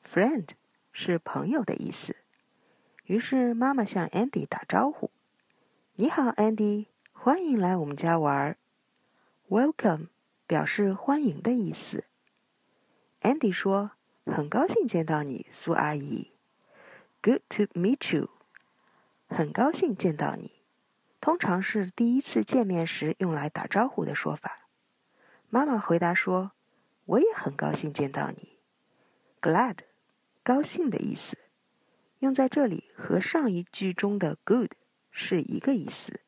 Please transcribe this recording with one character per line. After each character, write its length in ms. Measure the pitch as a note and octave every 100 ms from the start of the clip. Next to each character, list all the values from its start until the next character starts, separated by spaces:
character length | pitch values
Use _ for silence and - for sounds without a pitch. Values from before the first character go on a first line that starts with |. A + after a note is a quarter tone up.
Friend 440 | - - G#3 D4 D#3+ - _ _ _
是 260 | - - E3+
朋 300 | - C3+ D3
友 160 | D4
的 100 | A3 -
意 140 | -
思。 260 | - - - _ _ _ _ _ _ _ -
于 140 | _ G3
是 360 | - C4 B3
妈 180 | A#3 B3+
妈 120 | C#4
向 240 | G#3 G3 E3
Andy 360 | - B3 - C#3+
打 180 | - -
招 220 | F3+ C4
呼 200 | D4+ - _ _ _ _ _ _ _ _
：“你 160 | - A#3+
好， 200 | D#4+ B3+
Andy， 540 | - G#3+ A3 G#3 G#3 G#3 _ -
欢 320 | - - D#4+
迎 140 | F4 B3
来 180 | F3+ F#3
我 80 |
们 120 | D3 C#3+
家 220 | E3+ E3+
玩 160 | D3+
儿。” 220 | C#3 C#3+ - _ _ _ _ _ _ _ _ _
Welcome 600 | G3+ C4+ - A3+ D#3 D#3+ _ _ _ _
表 200 | D#3+ D3+
示 260 | - G3+
欢 300 | F#3+ - C#4+
迎 180 | C#4 D3
的 120 | -
意 200 | B3 F#3
思。 340 | D#3 - - - _ _ _ _ _ _ _ _ _ _ _
Andy 300 | - D4 A3+
说 400 | F3+ G3 G3 G#3 - _ _ -
：“很 220 | D#3+ D3
高 180 | G3+ E4+
兴 200 | A#4 D4
见 200 | F3 D#3+
到 160 | D#3
你， 240 | D3 B2+ -
苏 200 | - -
阿 220 | E3 D3+
姨。” 380 | D3+ C#3+ - - _ _ _ _ - - - _ _
Good 200 | - C4 _
to 120 | - G#3 -
meet 380 | F3+ C4+ - D3+
you。 140 | - _ _ - _ _ _ _ _ _ _
很 240 | - D3+
高 180 | D#3 B3+
兴 240 | F4 F4 F#3+
见 200 | F#3 D3+
到 180 | D3 -
你， 260 | - - _ _ _ _ _ _
通 180 | - F4
常 240 | - F3+
是 280 | G3 A3 F#3
第 240 | - A#3
一 60 | B3+
次 240 | - A#3
见 220 | G#3+ C4 G#3+
面 200 | F3 E3
时 300 | - D3+ -
用 140 | F#3
来 160 | D#3 D3
打 180 | - -
招 220 | G3 B3
呼 160 | -
的 100 | D3+
说 220 | C#3+ - D3+
法。 200 | - - _ _ _ _ _ _ _ _ _
妈 160 | A3+
妈 140 | D4 A#3
回 200 | - E3+
答 140 | E3+
说 400 | F3 - F#3 F#3+ _ _ _ _ _ -
：“我 140 | F#3
也 60 | G4
很 220 | G#4+ - C#3
高 160 | D3+
兴 200 | D3 D#3
见 180 | C#3+ C#3
到 180 | C#3 -
你。” 280 | - - _ _ _ _ _ _ _ _ _
Glad， 380 | - E3 B3+ F#3+ - _ _ _ _ _
高 200 | - B3+
兴 280 | D4+ - D#4+
的 80 | -
意 160 | -
思， 240 | - - - _ _ _ _ _ _ _ _
用 120 | C4+
在 160 | C4+ C4
这 180 | - C4
里 240 | F3+ - -
和 240 | - E3+
上 300 | F#3 E4+ C4+
一 140 | F3
句 280 | F3 - F#3+
中 260 | F3+ G3+ G3+
的 200 | F3+ D3+
“good” 280 | - A#3 A3+ - _ _ _
是 300 | - - F3+
一 180 | - -
个 160 | -
意 140 | C4 D3+
思。 320 | - - -